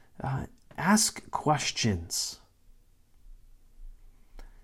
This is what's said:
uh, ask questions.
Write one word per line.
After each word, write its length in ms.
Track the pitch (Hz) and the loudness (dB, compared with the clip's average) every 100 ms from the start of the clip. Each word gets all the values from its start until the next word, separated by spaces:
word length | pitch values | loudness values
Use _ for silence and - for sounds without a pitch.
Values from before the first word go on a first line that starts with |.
| - - | -20 -8
uh, 240 | 139 135 - - - - | -4 -2 -4 -12 -16 -2
ask 520 | 170 214 - - - | 4 6 4 -2 -6
questions. 1080 | - 147 147 - - 113 90 85 - - - - _ - - - - - - - - - - - - - - - - - - - - | -2 2 2 2 2 2 2 -2 -4 -4 -8 -20 _ -20 -20 -20 -20 -20 -20 -20 -20 -20 -20 -20 -16 -16 -16 -20 -20 -20 -18 -18 -20